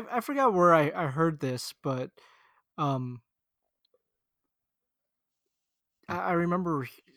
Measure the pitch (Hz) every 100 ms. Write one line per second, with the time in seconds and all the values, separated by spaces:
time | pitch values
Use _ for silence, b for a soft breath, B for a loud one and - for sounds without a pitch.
0 | 226 240 226 277 262 185 175 165 147 -
1 | 160 131 165 156 135 127 - - 143 131
2 | 131 - b b b b _ - 147 135
3 | 127 123 _ _ _ _ _ _ _ _
4 | _ _ _ _ _ _ _ _ _ _
5 | _ _ _ _ _ _ _ _ _ _
6 | - 180 190 170 170 175 175 151 120 -
7 | _